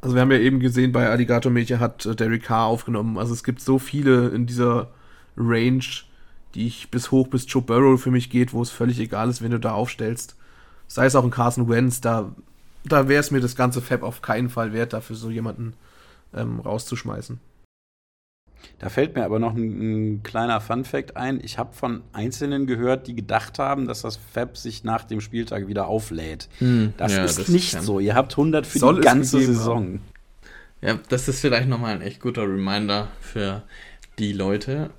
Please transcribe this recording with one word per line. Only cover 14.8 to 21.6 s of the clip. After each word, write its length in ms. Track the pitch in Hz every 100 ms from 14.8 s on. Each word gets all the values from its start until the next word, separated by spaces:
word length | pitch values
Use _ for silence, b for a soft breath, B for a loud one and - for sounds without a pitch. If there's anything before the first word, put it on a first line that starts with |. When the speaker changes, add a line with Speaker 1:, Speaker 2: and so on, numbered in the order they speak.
| 117
Speaker 1:
dafür 240 | 110 - 113
so 140 | 113
jemanden, 420 | 113 113 110 117 113 b b b b b
ähm, 260 | - 117 113
rauszuschmeißen. 800 | 113 110 - 120 117 110 123 120 - _ _ _ _ _ _ _ _ _ _ - b b
Speaker 2:
Da 100 | 98
fällt 260 | - 147
mir 100 | -
aber 140 | 101 107
noch 160 | 117
ein, 600 | 113 113 101 110 107 110 104
ein 60 |
kleiner 380 | 104 113 117 113
Funfact 560 | 110 117 131 139 135 -
ein. 220 | 127 135
Ich 160 | -
hab 160 | -